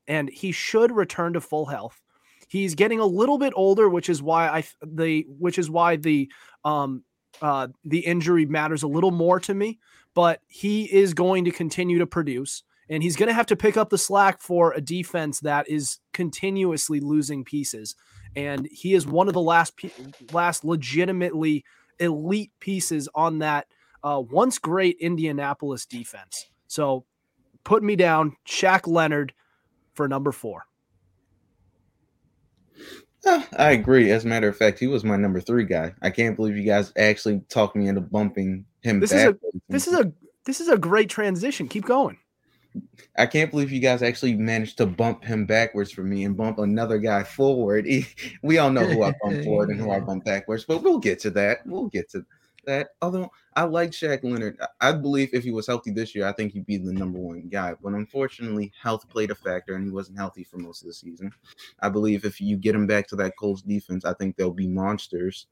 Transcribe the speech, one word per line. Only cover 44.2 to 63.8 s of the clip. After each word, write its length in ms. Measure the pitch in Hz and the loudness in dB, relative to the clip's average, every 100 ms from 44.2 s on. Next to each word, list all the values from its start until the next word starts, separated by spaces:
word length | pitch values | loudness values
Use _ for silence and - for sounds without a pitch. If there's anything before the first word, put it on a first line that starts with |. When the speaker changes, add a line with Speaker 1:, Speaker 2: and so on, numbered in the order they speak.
| 131 110 | 0 0
Speaker 2:
managed 400 | 113 113 110 - | 0 0 -2 0
to 80 | 107 | 0
bump 380 | 87 113 - 113 | 0 -2 -2 -4
him 200 | 110 98 | -2 2
backwards 460 | 110 113 104 101 | 2 2 -2 -6
for 120 | - | -6
me 200 | 95 101 | -4 -2
and 140 | 98 98 | -2 -2
bump 200 | 110 107 | -2 -2
another 400 | 104 107 113 110 | 0 0 0 0
guy 260 | 110 101 | 2 0
forward. 600 | 101 - 135 131 107 104 107 135 131 - | -2 0 2 2 2 2 2 0 -2 -10
<laughs> 260 | - - | -16 -6
We 160 | 147 160 | 2 4
all 140 | 139 | 4
know 140 | 131 117 | 4 2
who 180 | 110 | 2
I 100 | 101 - | 2 0
bump 220 | 101 95 | -2 -2
forward 260 | 110 104 104 | 0 0 0
and 100 | 104 | -2
who 120 | 107 | -2
I 80 | 98 | -2
Speaker 3:
<laughs> 80 | 98 | -2
Speaker 2:
bump 160 | 95 107 | -6 -2
backwards, 380 | 98 98 110 | -4 -2 -6
but 180 | - 160 | -2 0
we'll 160 | 330 320 | 2 2
get 200 | 107 90 | 2 0
to 100 | 107 | -2
that. 280 | 98 101 113 - | 0 2 0 -4
We'll 240 | 180 214 | -6 -6
get 200 | 98 - | -6 -8
to 140 | 98 - _ _ _ - | -10 -14 _ _ _ -6
that. 260 | 139 139 - | -6 -6 -6
Although 280 | 175 185 180 _ _ - | -6 -6 -8 _ _ -4
I 60 | |
like 280 | 170 165 170 | -2 0 -2
Shaq 320 | - 156 135 | -4 -4 -2
Leonard. 340 | 127 120 107 - - - | -4 -4 -6 -8 -12 0
I, 100 | 127 | 0
I 20 | |
believe 400 | 156 143 139 135 | 2 0 0 0
if 100 | 127 | -2
he 80 | 123 | -4
was 160 | 110 107 | -6 -4
healthy 240 | 120 117 | -6 -4
this 240 | 101 - 104 | -6 -6 -4
year, 100 | 98 | -4
I 60 | |
think 220 | 101 107 | -2 -6
he'd 120 | 101 95 | -6 -6
be 120 | 101 | -6
the 160 | 92 | -4
number 260 | 92 92 90 | -4 -4 -6
one 300 | 90 85 85 | -10 -12 -10
guy. 260 | 98 90 82 | -6 -6 -8
But 80 | 101 | -8
unfortunately, 800 | 101 107 135 135 - 117 104 101 - | -8 -6 -4 -4 -6 -8 -6 -6 -8
health 280 | 120 110 - | -6 -6 -6
played 220 | 113 107 | -4 -4
a 40 | 101 | -4
factor, 400 | 95 90 - 95 | -6 -6 -6 -8
and 80 | |
he 80 | 98 | -6
wasn't 260 | 95 92 98 | -8 -10 -10
healthy 280 | 95 92 87 | -10 -12 -18
for 120 | 90 | -16
most 220 | 85 85 | -16 -16
of 60 | 85 | -18
the 60 | |
season. 360 | 85 82 85 98 - _ - - - | -18 -18 -14 -14 -14 _ -20 -20 -8
I 80 | 101 | -4
believe 340 | 101 107 104 | 0 0 0
if 160 | 101 - | -4 -6
you 160 | 101 104 | -4 -2
get 180 | 107 | 0
him 140 | 107 101 | 0 2
back 180 | 104 98 | 0 -2
to 80 | 101 | -4
that 160 | 95 - | -4 -4
Colts 260 | 104 98 | -4 -4
defense, 420 | 98 101 | -4 -6